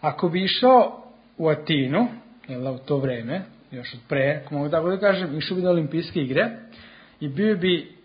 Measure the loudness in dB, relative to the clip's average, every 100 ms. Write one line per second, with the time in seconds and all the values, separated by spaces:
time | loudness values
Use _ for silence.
0 | -2 0 0 0 -2 4 8 8 6 -2
1 | -20 -20 _ -2 0 0 0 0 2 0
2 | 0 -4 -20 -20 -12 -8 -6 -8 -2 -2
3 | 0 -4 -6 -8 -8 -18 -18 -14 -14 -16
4 | -4 0 0 0 -6 -6 0 0 0 2
5 | 2 2 -2 -4 -4 -2 2 2 2 -4
6 | -4 -4 0 0 0 -4 -18 -20 -20 -20
7 | -20 _ -8 0 0 2 2 0 -4 -20